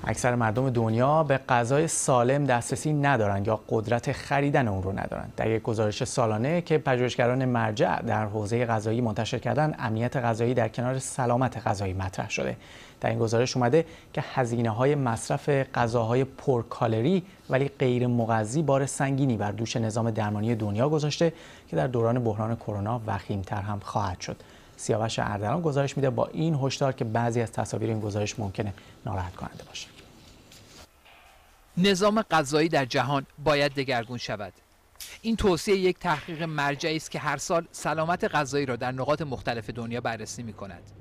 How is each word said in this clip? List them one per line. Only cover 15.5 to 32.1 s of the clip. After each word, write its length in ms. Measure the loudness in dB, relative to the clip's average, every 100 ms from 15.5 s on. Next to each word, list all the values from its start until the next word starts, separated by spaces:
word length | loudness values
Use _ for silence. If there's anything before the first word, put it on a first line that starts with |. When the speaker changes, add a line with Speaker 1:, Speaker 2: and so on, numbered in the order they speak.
| 0 0 0 0 2 2 2
Speaker 1:
پرکالری 1000 | 0 -2 0 0 0 -2 0 2 2 2 -2 -20 -2
ولی 180 | 0 0
غیر 380 | 0 0 2 2
مغذی 560 | 2 2 2 2 0
بار 240 | 2 2 2
سنگینی 500 | -2 0 2 2 2
بر 160 | -2
دوش 240 | -4 -4 -2
نظام 340 | 0 0 0
درمانی 440 | 0 -2 0 0
دنیا 340 | 0 0 0 2
گذاشته 440 | 2 0 2 0 0 -18 -20 -6
که 80 | -2
در 100 | 0
دوران 380 | 2 2 2
بحران 320 | 0 0 -2 -2
کرونا 440 | -4 -4 -2 -4 -4
وخیم‌تر 560 | -6 -4 -6 -4 -6
هم 180 | -4 -6
خواهد 400 | -4 -4 -2 -6
شد. 160 | -8 -12 -14 -20 -20 -12
سیاوش 420 | -2 0 0 -2
اردلان 440 | -2 -2 -2 0
گزارش 340 | 0 0 0 0
می‌ده 140 | 0
با 160 | 2 0
این 320 | 0 0 2
هشدار 300 | 0 0 0
که 120 | 0
بعضی 360 | -2 2 2 0
از 120 | -2
تصاویر 360 | -2 -4 -2 -2
این 120 | -2
گزارش 380 | -2 -2 -2 -4
ممکنه 360 | -6 -4 -4 -6 -16 -10 -6
ناراحت 280 | -4 -6 -8
کننده 280 | -12 -12
باشه. 240 | -16 -16 -16 -20 -20 -20 -20 -20 -20 -20 -20 -20 -20 _ -20 -20 -20 -20 -20 _ _ 2
Speaker 2:
نظام 460 | 2 4 4